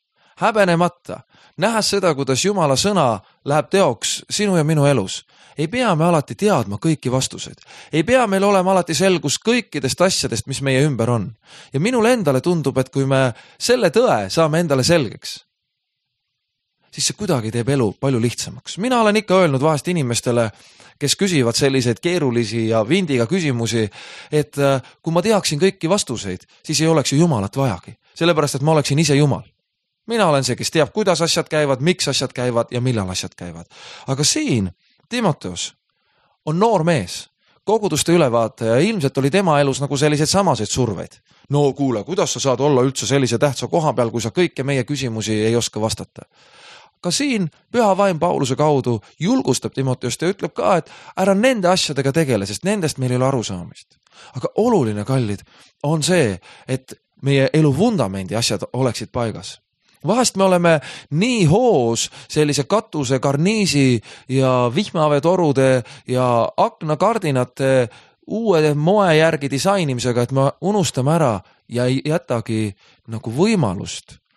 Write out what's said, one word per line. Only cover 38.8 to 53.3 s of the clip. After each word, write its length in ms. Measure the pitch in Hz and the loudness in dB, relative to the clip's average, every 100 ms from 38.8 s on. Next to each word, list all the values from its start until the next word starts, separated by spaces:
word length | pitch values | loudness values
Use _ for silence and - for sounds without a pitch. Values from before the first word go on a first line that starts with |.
ilmselt 380 | 196 220 135 - | 2 0 -2 0
oli 120 | 135 | 0
tema 300 | 185 185 143 | 2 2 2
elus 200 | 143 127 | 2 0
nagu 160 | 139 139 | -4 0
selliseid 320 | 151 147 151 | 0 2 0
samaseid 400 | 190 190 117 107 | 2 2 0 -2
surveid. 520 | - 120 87 87 _ _ _ - | -2 -2 -4 -10 _ _ _ -4
„No 240 | 143 143 | 2 2
kuule, 320 | 135 135 113 | 2 -2 -2
kuidas 280 | 98 185 165 | -4 -2 -2
sa 80 | - | -2
saad 200 | 139 120 | -2 0
olla 220 | 143 131 | 2 2
üldse 240 | 127 127 107 | 2 -2 0
sellise 320 | 139 127 113 | 0 2 0
tähtsa 300 | 143 131 123 | 0 -2 -2
koha 240 | 170 156 | -2 0
peal, 180 | 123 117 | 0 -2
kui 100 | 113 | -2
sa 80 | 107 | -4
kõiki 340 | 170 170 - | -2 -2 -2
meie 220 | 139 139 | -4 -2
küsimusi 480 | 117 143 127 110 104 107 110 | -2 -4 -6 -6 -4 0 2
ei 100 | 117 | 0
oska 240 | 110 110 | -2 -4
vastata?“ 420 | 110 - 92 - - _ _ - - - - _ | -2 -2 -6 -16 -20 _ _ -20 -20 -20 -20 _
Ka 100 | 180 | -4
siin 400 | - 285 226 170 - _ | -2 0 -2 -2 -6 _
Püha 240 | 233 220 185 | 0 2 4
Vaim 220 | 202 165 | 2 2
Pauluse 380 | 170 143 131 127 | 0 0 0 0
kaudu 440 | 151 139 120 110 - - | 2 2 0 -4 -6 -6
julgustab 520 | - 262 - 127 107 | -2 0 0 -2 -4
Timoteust 500 | - 135 127 123 - | -4 -4 -2 -4 -4
ja 60 | 165 | -4
ütleb 240 | 196 170 | -4 -6
ka, 240 | - 180 180 | -2 0 0
et 140 | - - - - | -2 -12 -12 -2
ära 180 | 196 | 0
nende 340 | 196 254 247 175 | 2 2 2 2
asjadega 440 | 185 - 139 135 | 2 0 -2 -2
tegele, 340 | 143 147 113 95 | 0 0 0 -2
sest 180 | 101 | -6
nendest 360 | 180 208 156 - | -4 -2 -2 -4
meil 140 | 127 | -2
ei 20 | 123 | 0
ole 140 | 131 | 0